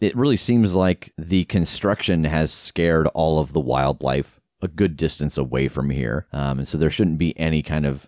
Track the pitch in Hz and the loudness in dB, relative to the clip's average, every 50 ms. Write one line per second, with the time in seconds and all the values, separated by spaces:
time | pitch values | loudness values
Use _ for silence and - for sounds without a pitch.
0 | 110 98 - 120 131 147 123 95 - - 120 120 110 98 90 95 92 92 90 - | -2 0 0 2 2 2 2 2 2 2 4 4 4 4 4 2 2 2 2 0
1 | - - _ - 80 82 95 92 85 - - 95 82 - - - - 98 104 - | -4 -16 _ -12 -4 0 0 0 2 2 0 0 0 0 -2 -2 0 0 0 0
2 | - - 90 82 80 76 78 80 80 76 - - - - - 87 85 85 82 80 | 0 0 0 2 2 2 2 0 0 0 -2 -4 -6 -6 -2 0 2 4 4 4
3 | 78 - - - 80 80 80 78 76 67 - 82 69 60 62 69 69 69 71 - | 2 2 2 0 0 2 2 2 0 0 -2 -2 -2 0 0 0 0 0 -2 -2
4 | 67 65 65 69 71 - - _ _ _ _ - - 87 78 80 101 92 78 69 | -2 -2 -2 -2 -4 -6 -10 _ _ _ _ -8 -8 -6 -2 0 0 0 0 0
5 | 82 76 - - 73 73 - 73 67 62 58 65 67 65 - 67 67 69 67 67 | -2 -2 -2 -2 -4 -4 -2 -2 -4 -2 -2 -2 -2 -2 -2 -4 -4 -2 -2 -2
6 | 64 55 58 73 - _ - 71 69 69 67 65 69 - - 76 80 78 - - | -2 -4 -4 -4 -6 _ -6 -6 -4 -4 -4 -4 -6 -4 -2 0 0 0 2 2
7 | 107 87 80 76 85 80 - - 80 80 80 76 71 - 80 78 73 71 69 67 | 0 0 2 0 0 -2 -2 -2 -2 0 0 0 -2 -2 -2 -2 -2 -2 -4 -6
8 | - | -8